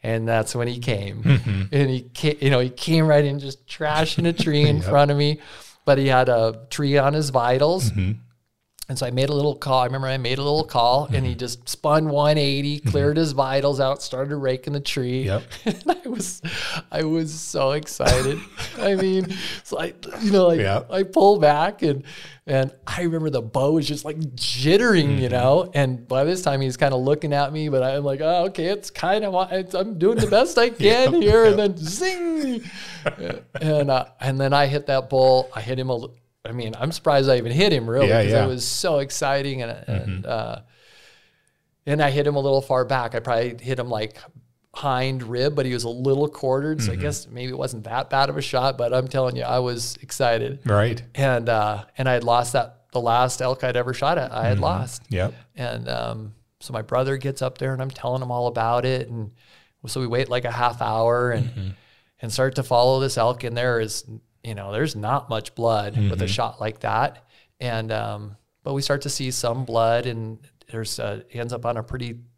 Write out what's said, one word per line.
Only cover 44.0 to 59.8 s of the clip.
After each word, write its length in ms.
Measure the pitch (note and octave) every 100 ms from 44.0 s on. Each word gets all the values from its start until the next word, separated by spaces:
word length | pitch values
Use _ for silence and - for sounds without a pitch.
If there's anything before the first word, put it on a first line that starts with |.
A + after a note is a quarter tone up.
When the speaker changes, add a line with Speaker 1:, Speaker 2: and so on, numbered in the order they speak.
| A2 - - - _ _ _
Speaker 1:
hind 480 | - D3 B2+ C3 C3
rib, 320 | A#2 A#2+ C3+
but 120 | D3 B2+
he 80 |
was 100 | B2
a 40 | A#2
little 400 | A#2+ C3 C3+ D3
quartered. 520 | - C3 C3 D3 D#3
So 100 | A2
Speaker 2:
Mm-hmm. 80 | F#2
Speaker 1:
I 20 |
guess 240 | D3 C#3+ -
maybe 220 | A#2+ B2+
it 80 | B2+
wasn't 260 | B2+ A2+
that 240 | G#2+ A#2+ C3+
bad 200 | C3+ C#3
of 60 | C#3+
a 60 |
shot, 360 | C3 C3 C3 C3
but 160 | A#2+
I'm 140 | B2+ B2+
telling 280 | C3+ B2+ B2
you, 60 |
I 160 | A#2+ B2
was 380 | B2 A#2+ A#2+ -
excited. 600 | - - B2+ A#2 A#2 C#3
Speaker 2:
Right. 380 | - G#2 A2 A#2 -
Speaker 1:
And, 340 | - C#3 B2 A#2
uh, 360 | A2+ G#2 G#2+ - -
and 100 | C3
I 40 |
had 100 | B2
lost 280 | A#2+ A#2+ B2
that, 300 | C3 A#2+ _ _
the 80 | B2+
last 400 | A#2 A#2 B2+ -
elk 220 | B2+ C3
I'd 120 | B2+ B2
ever 180 | B2
shot 220 | B2+ C#3 F3
at, 140 | C3
I 120 | A#2
had 100 | A2+
Speaker 2:
Mm-hmm. 80 | G2+
Speaker 1:
lost. 380 | D3+ F#3 - - _
Speaker 2:
Yep. 240 | F#2 F#2 - - -
Speaker 1:
And, 320 | B2 A#2 A#2
um, 460 | A#2+ A#2 A2+ A2 A2 _ _
so 120 | -
my 100 | A#2
brother 340 | G#2+ B2 C3 C3+
gets 260 | C3+ C3+
up 160 | B2+ -
there 140 | C3
and 100 | C3
I'm 80 | C3
telling 320 | - A#2+ C3
him 80 | B2+
all 160 | B2 A#2+
about 380 | A#2 A2+ A#2+
it. 240 | B2+ B2+ A2+
And 240 | A#2 G#2+ _ _ _ _ _